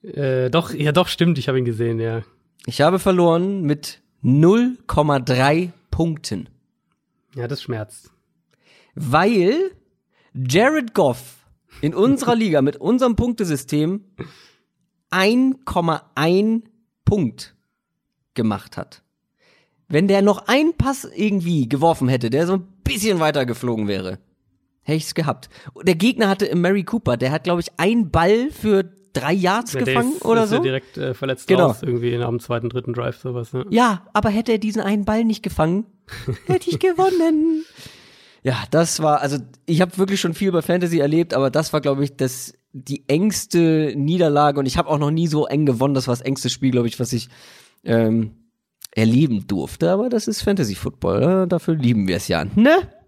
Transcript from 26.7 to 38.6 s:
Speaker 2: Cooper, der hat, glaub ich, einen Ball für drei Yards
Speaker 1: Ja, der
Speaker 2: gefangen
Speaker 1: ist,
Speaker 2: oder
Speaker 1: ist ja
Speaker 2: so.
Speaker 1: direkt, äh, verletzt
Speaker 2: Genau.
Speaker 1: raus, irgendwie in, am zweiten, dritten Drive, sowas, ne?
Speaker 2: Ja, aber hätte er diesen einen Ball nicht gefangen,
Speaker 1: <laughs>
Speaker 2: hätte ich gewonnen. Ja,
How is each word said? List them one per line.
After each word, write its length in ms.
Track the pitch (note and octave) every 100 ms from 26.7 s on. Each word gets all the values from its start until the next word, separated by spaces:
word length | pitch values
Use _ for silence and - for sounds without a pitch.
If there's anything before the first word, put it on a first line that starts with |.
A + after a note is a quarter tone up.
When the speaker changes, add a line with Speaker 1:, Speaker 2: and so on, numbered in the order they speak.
| G3+
Speaker 2:
Cooper, 340 | F3 - - A#2+
der 140 | C3
hat, 120 | D#3
glaub 160 | - F3
ich, 80 | E3 -
einen 320 | F3 A#3 F#3
Ball 380 | E3 E3+ A3 C4+
für 340 | - G#3+ G3 F#3+ _ _
drei 200 | - C3+
Yards 400 | F#3 F3+ G#3 A#3
Speaker 1:
Ja, 80 | C3+
der 100 | A#3+
Speaker 2:
gefangen 200 | A#3+ A#3+ E4+
Speaker 1:
ist, 100 | -
Speaker 2:
oder 180 | A3+ G#3+
Speaker 1:
ist 60 |
ja 60 | A3+
Speaker 2:
so. 60 |
Speaker 1:
direkt, 340 | - C3 - -
äh, 160 | C#3
verletzt 340 | B2 C3+ B2+ -
Speaker 2:
Genau. 200 | - E3
Speaker 1:
raus, 160 | B2
irgendwie 300 | - B2 A#2+
in, 80 | A#2+
am 180 | A#2+ A#2+
zweiten, 300 | - A#2+ A#2
dritten 240 | B2 A#2+
Drive, 240 | A#2+ B2 -
sowas, 360 | C3+ B2 A2+
ne? 120 | B2+ G3
Speaker 2:
Ja, 380 | G#3+ B3 F#3 -
aber 160 | G#3 G#3
hätte 240 | G#3 A#3
er 40 | A3
diesen 240 | G#3+ G#3+
einen 240 | G3 G#3 G3+
Ball 180 | G#3+
nicht 200 | A3+ G#3+
gefangen, 420 | F#3 - D#3+ F#3 A3+ _ - -
Speaker 1:
<laughs> 280 | - A2+ -
Speaker 2:
hätte 220 | F4+ F4
ich 100 | E4+
gewonnen. 840 | F#4 E4+ F#4+ F#4 E4 D#4+ D#4+ D#4+ D#4+ - - - - - - _
Ja, 200 | C3 A#2